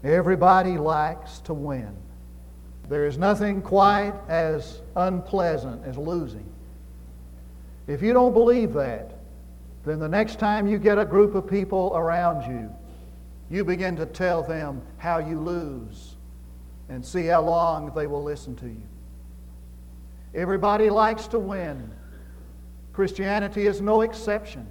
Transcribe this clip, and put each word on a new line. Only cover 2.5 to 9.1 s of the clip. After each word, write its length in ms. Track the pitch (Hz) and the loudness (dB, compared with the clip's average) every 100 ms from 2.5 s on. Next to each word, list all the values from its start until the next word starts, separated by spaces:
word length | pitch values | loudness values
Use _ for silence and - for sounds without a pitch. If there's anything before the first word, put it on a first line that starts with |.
| - - - - | -18 -18 -16 -4
There 180 | 147 147 | 0 0
is 100 | 135 | 2
nothing 460 | 196 208 208 196 | 2 4 2 0
quite 520 | 185 190 196 202 202 196 - | 2 6 8 6 0 -6 -2
as 520 | 165 160 156 - - - 185 | 0 2 0 -4 -14 -6 0
unpleasant 880 | 185 180 180 196 170 156 127 117 | 2 0 -2 0 2 0 -4 -8
as 120 | 139 127 | -8 -6
losing. 500 | 151 175 139 104 98 - - - - - - - - - - - - - - | -4 -4 -4 -8 -14 -16 -16 -18 -18 -18 -16 -16 -16 -18 -18 -18 -18 -16 -8
If 160 | 143 | 0
you 100 | 208 | 4
don't 200 | 247 247 | 6 8
believe 400 | 214 233 247 214 | 8 8 6 4
that, 480 | 147 135 110 110 | 0 -2 -4 -10